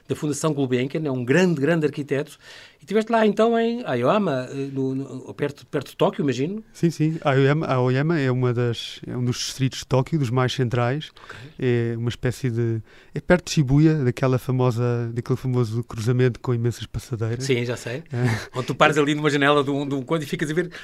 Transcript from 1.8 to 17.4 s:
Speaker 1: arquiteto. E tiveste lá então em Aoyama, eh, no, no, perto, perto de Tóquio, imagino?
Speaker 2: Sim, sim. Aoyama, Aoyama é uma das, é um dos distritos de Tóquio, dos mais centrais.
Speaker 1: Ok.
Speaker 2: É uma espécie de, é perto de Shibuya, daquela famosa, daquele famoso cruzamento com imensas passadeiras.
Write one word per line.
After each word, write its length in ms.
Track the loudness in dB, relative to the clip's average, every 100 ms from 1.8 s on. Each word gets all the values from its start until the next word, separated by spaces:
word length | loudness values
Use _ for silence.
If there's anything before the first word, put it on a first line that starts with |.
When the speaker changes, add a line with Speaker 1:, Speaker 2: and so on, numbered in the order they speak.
| 0
Speaker 1:
arquiteto. 540 | -2 -4 -4 -4 -12 -20 -20 -20 _
E 60 | -4
tiveste 240 | -2 0
lá 160 | 2 2
então 320 | 4 2 4
em 240 | 0 -2 -2
Aoyama, 600 | 0 2 2 2 -2 -4
eh, 160 | -8 -6
no, 220 | -4 -2 -4
no, 400 | -6 -10 -14 -6
perto, 320 | -6 -6 -8
perto 220 | -8 -8
de 60 | 0
Tóquio, 260 | 0 2
imagino? 400 | -2 0 -2 -6 -12
Speaker 2:
Sim, 180 | -2 0
sim. 260 | 2 0 0 2
Aoyama, 420 | 4 4 2 2
Aoyama 520 | 2 2 2 2 2
é 120 | 2
uma 220 | 2 0
das, 480 | 2 0 -2 -8 -12 -10
é 100 | -4
um 80 | -2
dos 140 | -2
distritos 400 | -6 -4 -4 -4
de 80 | -2
Tóquio, 320 | 0 0 0
dos 100 | 0
mais 240 | 2 0
centrais. 580 | 0 0 0 0 -2 -6 -16 -20
Speaker 1:
Ok. 120 | -18 -18 -4
Speaker 2:
É 360 | 0 2 0 -2
uma 140 | -4
espécie 400 | -2 -4 -2 -2
de, 320 | 0 0 -2 -6 -18 -14 -12
é 60 |
perto 260 | 2 2 4
de 60 |
Shibuya, 520 | 0 4 6 6 4 2
daquela 320 | 2 0 0
famosa, 720 | 0 2 2 2 0 -2 -4 -6
daquele 240 | -4 -4
famoso 440 | 0 0 0 -2 -6
cruzamento 540 | -4 0 2 2 0
com 140 | -2
imensas 320 | -2 -2 -4 -8
passadeiras. 580 | -10 -8 -6 -4 -4